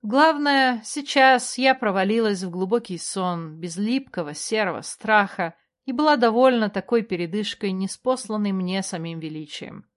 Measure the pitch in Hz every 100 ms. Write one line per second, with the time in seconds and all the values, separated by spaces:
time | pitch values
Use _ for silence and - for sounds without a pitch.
0 | 214 254 311 294 285 277 262 233 - -
1 | 285 285 262 254 247 - 262 254 214 190
2 | 196 226 220 196 185 175 185 233 233 170
3 | - - 180 175 165 156 170 165 208 262
4 | 269 - 147 147 - 220 196 143 - -
5 | 208 214 196 - 170 - _ _ - 247
6 | 302 294 233 226 262 247 208 202 - 233
7 | 226 180 170 202 208 - 202 185 190 -
8 | 247 254 - 214 208 190 180 190 190 175
9 | 165 165 156 156 151 - 131 113 _